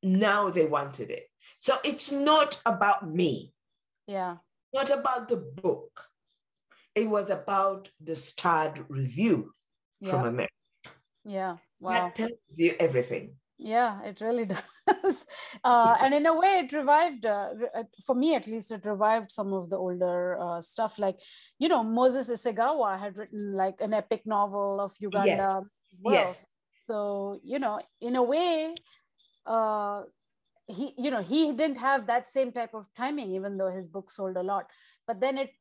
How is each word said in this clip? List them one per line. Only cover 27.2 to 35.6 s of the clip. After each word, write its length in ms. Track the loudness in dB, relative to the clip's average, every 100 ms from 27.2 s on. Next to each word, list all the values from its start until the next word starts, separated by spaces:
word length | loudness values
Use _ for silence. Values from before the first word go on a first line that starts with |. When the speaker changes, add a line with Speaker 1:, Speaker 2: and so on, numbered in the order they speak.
| -6 -10
Speaker 2:
you 140 | -6 -4
know, 240 | -2 -4 -10 _
in 160 | -2 2
a 60 |
way, 520 | 2 2 2 0 -2 -8 _ _ _ _ _ _ -4
uh, 560 | -2 0 -2 -4 -6 -12 _ _ _ _ _ _
he, 260 | -10 -10 -4
you 120 | -4
know, 140 | -2
he 280 | 0 2 2
didn't 260 | 2 -2 0
have 260 | 0 0 0
that 200 | -2 -2
same 220 | -2 -2
type 220 | -2 -8 -10
of 100 | -16 -8
timing, 360 | -6 -6 -6
even 260 | -6 -6 -4
though 140 | -4
his 160 | -4 -10
book 240 | -12 -12
sold 260 | -8 -6 -4
a 60 |
lot. 260 | -2 -4 -6 _ _ _ -10
But 120 | -2
then 180 | -2 -2
it 100 | -6 _